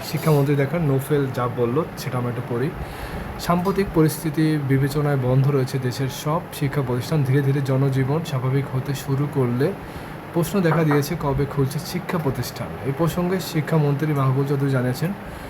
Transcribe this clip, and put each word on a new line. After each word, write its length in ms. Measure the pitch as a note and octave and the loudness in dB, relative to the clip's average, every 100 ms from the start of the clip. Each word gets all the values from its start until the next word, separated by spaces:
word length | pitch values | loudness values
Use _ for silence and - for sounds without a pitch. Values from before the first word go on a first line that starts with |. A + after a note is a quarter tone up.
| - | -4
শিক্ষামন্ত্রী 440 | D3+ D#3+ D3 C#3 C#3+ | -2 2 4 4 2
দেখেন 260 | C3+ E3 | 2 0
নৌফেল 460 | D#3 C3+ C3+ D3+ C3+ A#2+ | 2 0 2 0 0 0
যা 140 | B2 A#2 | -2 0
বলল 260 | A#2+ C3 F3+ - | 0 2 -2 -4
সেটা 200 | - B2 | -6 -4
আমরা 120 | A#2+ | -2
একটু 120 | A#2 - | -4 -4
পড়ি। 200 | A#2 C#3+ - - - - - - - | -2 -2 -4 -8 -8 -8 -8 -8 -6
"সাম্প্রতিক 460 | - F3 F3+ F#3+ G3 E3+ | 0 0 2 0 0 4
পরিস্থিতি 640 | D#3 D#3 D#3+ D3 D#3 D#3 C3+ | 2 2 -2 0 2 2 2
বিবেচনায় 500 | C3+ C#3 D3 D3 C#3+ | 2 2 0 0 2
বন্ধ 240 | B2 C3 C3+ | 2 4 4
রয়েছে 320 | C#3+ B2+ C3+ | 2 0 -2
দেশের 280 | B2 A#2+ C3+ - | -2 -2 -4 -4
সব 180 | D3+ E3 F3 | -2 -2 -4
শিক্ষা 280 | - C#3+ D3 B2+ | -4 -2 0 0
প্রতিষ্ঠান। 360 | B2 - D#3+ | -2 0 0
ধীরে 180 | C3 C#3 | 4 2
ধীরে 200 | C#3 C#3 C3+ | 2 2 2
জনজীবন 540 | C3 C#3 C3+ C3 D3+ E3 | 2 2 2 2 0 -2
স্বাভাবিক 400 | C3+ B2+ C#3 C3 C3 | -2 0 0 0 -2
হতে 180 | C#3 | -2
শুরু 340 | C3+ - C3+ C#3+ | -4 -2 0 0
করলে 400 | C#3+ B2 B2 D3+ G3 - - - - - | 0 2 2 0 0 -8 -12 -12 -12 -4
প্রশ্ন 280 | E3+ E3 G3+ | -2 0 2
দেখা 220 | E3+ D3+ | 2 4
দিয়েছে 320 | D#3+ D3 C3+ E3+ | 4 4 2 -2
কবে 220 | C#3+ C3 C#3 | -2 0 0
খুলছে 340 | C#3 C3+ D3 | 0 0 -2
শিক্ষা 380 | - F3+ - F3+ | -6 -6 -4 -2
প্রতিষ্ঠান।" 500 | D3+ B2 A#2+ - A2+ E2 A2 | -2 -2 -6 -6 -8 -6 -4
এই 60 | C#3 | 0
প্রসঙ্গে 420 | E3 F3 F3 F#3 | 0 0 0 0
শিক্ষামন্ত্রী 760 | - E3 C#3+ D#3+ C#3+ C#3 D#3 | 0 -2 2 2 2 2 0
মাহবুব 320 | C#3+ C3 C3 C#3 | 2 2 2 2
চৌধুরী 220 | C#3 C#3 | 2 2
জানিয়েছেন, 420 | C3+ B2 B2 E3+ G3+ - - - | 2 2 0 -2 -4 -8 -12 -12